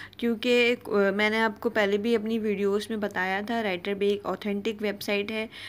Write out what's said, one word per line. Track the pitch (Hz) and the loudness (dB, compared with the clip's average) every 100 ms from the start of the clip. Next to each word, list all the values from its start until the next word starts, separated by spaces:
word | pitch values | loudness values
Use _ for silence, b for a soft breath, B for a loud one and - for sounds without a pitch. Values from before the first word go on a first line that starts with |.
| B - | B -4
क्योंकि | 240 220 247 | -2 0 2
एक, | 240 240 247 - | 4 4 2 0
अ, | 202 196 | 2 4
मैंने | 202 214 220 | 4 2 2
आपको | 226 208 233 | 2 0 -2
पहले | 220 202 208 | 2 2 2
भी | 226 | 2
अपनी | 226 214 226 | 0 2 -2
वीडियोज़ | 214 196 202 208 208 | 0 0 0 0 -2
में | 220 | -4
बताया | 202 190 185 190 | -4 -2 0 0
था, | 208 233 | 0 -2
राइटर | 214 180 196 | -2 -2 -4
बे | 202 202 | 0 0
एक | 202 - | 0 -2
ऑथेंटिक | 185 208 202 208 208 | -4 -4 -2 -2 -2
वेबसाइट | 208 202 - 202 208 | -4 -4 -2 -2 -2
है | 220 220 B | -6 -8 B